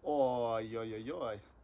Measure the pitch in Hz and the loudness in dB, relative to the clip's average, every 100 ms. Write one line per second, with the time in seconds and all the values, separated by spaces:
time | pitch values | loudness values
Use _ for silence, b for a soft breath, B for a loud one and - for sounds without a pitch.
0 | 151 147 131 123 117 113 110 113 110 110 | 0 4 4 4 2 0 -2 -4 -4 -6
1 | 113 175 120 104 - - | -6 -6 -4 -6 -12 -20